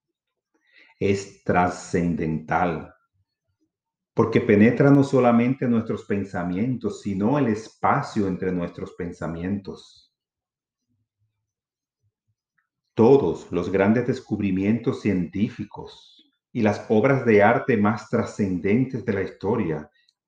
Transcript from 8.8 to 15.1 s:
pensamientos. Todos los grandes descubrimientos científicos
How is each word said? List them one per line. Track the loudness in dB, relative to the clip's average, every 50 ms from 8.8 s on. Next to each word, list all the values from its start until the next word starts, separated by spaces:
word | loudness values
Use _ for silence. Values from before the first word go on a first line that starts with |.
| -14 -14
pensamientos. | -12 -12 -12 -12 -10 -10 -10 -10 -8 -8 -6 -6 -6 -6 -8 -12 -16 -16 -18 -20 _ -20 _ _ _ _ _ _ _ _ _ _ _ _ _ _ _ _ _ _ _ _ _ _ _ _ _ _ _ _ _ _ _ _ _ _ _ _ _ _ _ _ _ _ _ _ _ _ _ _ _ _ _ _ _ _ _ _ _ _ _
Todos | 4 6 8 8 6 6 2 -4 -6 -8 -6
los | -4 -4 -2 0
grandes | 0 2 4 4 2 2 0
descubrimientos | -2 -4 -6 -6 -6 -4 -4 -2 -2 -2 0 0 0 0 0 -2 -4 -4 -2
científicos | -2 -2